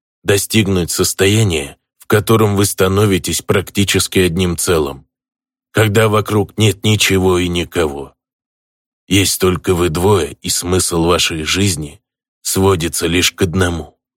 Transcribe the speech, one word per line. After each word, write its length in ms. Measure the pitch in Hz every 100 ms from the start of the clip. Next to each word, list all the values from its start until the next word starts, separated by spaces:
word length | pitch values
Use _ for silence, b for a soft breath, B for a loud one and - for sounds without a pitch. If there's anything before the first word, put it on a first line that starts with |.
| _ _
достигнуть 680 | - 104 - 110 98 92 82
состояния, 880 | - 92 - 98 110 104 78 71 - _ _
в 100 | -
котором 480 | 107 - 110 107 101
вы 100 | 101
становитесь 760 | - 95 98 104 90 - 82
практически 800 | - 98 82 104 98 92 - 95
одним 360 | 90 85 90 82
целым, 500 | - 82 69 67 - _ _ _ _ _ _
когда 360 | 104 110 107 110
вокруг 500 | 104 98 107 95 -
нет 280 | 107 - 107
ничего 540 | 107 - 95 92 90
и 100 | 90
никого. 640 | 87 80 92 78 71 67 _ _ _ _ _ _ _ _ _ -
Есть 340 | 98 92 -
только 320 | 92 85 -
вы 160 | 85 87
двое, 480 | 80 98 98 73 -
и 80 | 87
смысл 540 | - 87 92 - 82
вашей 400 | 85 85 - 82
жизни 560 | 76 92 101 80 73 - _ _ _ _
сводится 640 | - 98 98 92 80 - 85
лишь 240 | 90 85
к 100 | -
одному — 580 | 92 92 87 82 - _ _